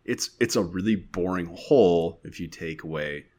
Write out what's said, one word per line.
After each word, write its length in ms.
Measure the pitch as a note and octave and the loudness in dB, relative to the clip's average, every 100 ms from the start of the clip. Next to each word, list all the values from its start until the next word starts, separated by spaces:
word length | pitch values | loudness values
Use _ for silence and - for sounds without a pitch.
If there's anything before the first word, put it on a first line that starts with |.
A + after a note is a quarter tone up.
It's, 260 | - B2 - - | -8 -6 -8 -4
it's 160 | A#2 A#2 | -2 0
a 60 | |
really 340 | E2+ F#2 G#2+ G2 | -2 -2 -2 -2
boring 500 | - F#2 F2+ F2+ E2+ | -4 -4 -2 -2 -6
hole 720 | F2 - C#3 F#2 E2+ E2 - | -12 4 6 8 6 2 -6
if 140 | - - | -14 -12
you 80 | E2 | -12
take 340 | - E2 D#2 | -10 -10 -10
away 440 | D#2+ D#2 D2 D2 - | -8 -6 -6 -8 -14